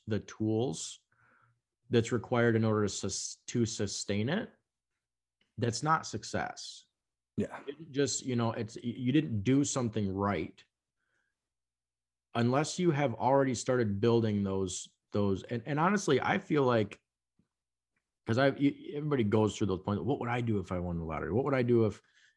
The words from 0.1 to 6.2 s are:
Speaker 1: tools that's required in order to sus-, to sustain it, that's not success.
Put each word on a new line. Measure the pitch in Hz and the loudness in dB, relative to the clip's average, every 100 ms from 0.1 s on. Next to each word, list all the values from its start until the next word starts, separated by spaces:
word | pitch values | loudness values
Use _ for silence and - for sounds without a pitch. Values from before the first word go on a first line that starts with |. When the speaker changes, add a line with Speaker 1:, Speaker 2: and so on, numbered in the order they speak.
| 104 | -4
Speaker 1:
tools | - - 110 110 131 165 - - _ _ _ _ _ _ _ _ - | -4 -4 -2 0 -2 -4 -10 -16 _ _ _ _ _ _ _ _ -2
that's | 120 113 | 0 2
required | 123 - 123 117 110 | -2 0 2 4 4
in | |
order | 110 107 | 2 2
to | 104 | 0
sus-, | - 98 - - - - | -2 -6 -6 -8 -12 -6
to | 123 113 | -2 -2
sustain | - 101 - - 101 117 | -2 -4 -4 -4 -2 -2
it, | 196 - _ _ _ _ _ _ _ _ _ _ - | -2 -6 _ _ _ _ _ _ _ _ _ _ -4
that's | 117 113 | -4 -2
not | 151 160 - | 0 0 -2
success. | 113 | -10